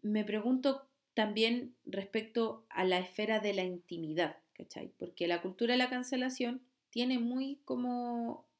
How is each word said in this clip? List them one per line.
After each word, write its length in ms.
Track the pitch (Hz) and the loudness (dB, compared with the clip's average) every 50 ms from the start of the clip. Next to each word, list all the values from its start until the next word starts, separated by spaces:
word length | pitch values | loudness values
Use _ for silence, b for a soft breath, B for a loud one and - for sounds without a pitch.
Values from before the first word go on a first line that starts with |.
me 220 | - 208 208 214 208 | 0 2 2 2 2
pregunto 640 | 208 202 214 202 240 262 262 254 277 269 269 - _ _ _ _ _ _ | 2 0 0 4 4 2 4 4 2 2 0 -4 _ _ _ _ _ _
también 600 | - 214 208 208 220 220 226 240 247 - - - _ _ | 2 2 2 4 4 4 4 4 0 -2 -6 -12 _ _
respecto 800 | - - 196 196 - - 226 214 - - 233 226 220 220 - - _ | -6 -4 -4 -4 -2 -2 -4 -4 0 0 0 0 0 -2 -8 -14 _
a 140 | - - 185 | -2 2 2
la 140 | 185 180 180 | 4 4 2
esfera 420 | 185 - - - 214 208 220 214 | 0 -2 -4 -4 0 2 2 2
de 140 | 208 208 196 | 2 2 0
la 100 | 190 185 | 0 0
intimidad, 720 | 185 180 175 - - 175 165 165 156 156 165 170 147 - - _ _ | -2 -4 -6 -8 -10 -8 -6 -4 -2 0 0 0 0 -2 -10 _ _
¿cachai? 380 | _ - - _ - - - - - _ | _ -18 -16 _ -12 -12 -12 -12 -10 _
Porque 300 | - 175 - - 175 170 | -10 -10 -4 -2 0 0
la 140 | 175 170 | 0 0
cultura 320 | - 190 190 - 233 233 247 | -2 -6 -4 -2 0 2 4
de 40 | 254 | 2
la 120 | 254 254 | 2 2
cancelación 720 | 262 247 247 - 277 254 254 254 254 - 247 240 247 254 _ _ _ _ _ _ | 0 -4 -2 -2 -2 0 -2 -2 -2 -2 -2 -4 -4 -6 _ _ _ _ _ _
tiene 280 | - 233 240 254 262 240 | -2 0 0 2 2 2
muy 420 | 233 240 247 262 269 269 285 285 _ | 0 0 0 -2 -2 -4 -6 -10 _
como 800 | - 262 247 247 247 247 247 240 240 240 233 233 233 233 - - _ _ _ | -4 -2 -2 0 -2 -2 -2 -4 -4 -4 -4 -4 -4 -6 -8 -12 _ _ _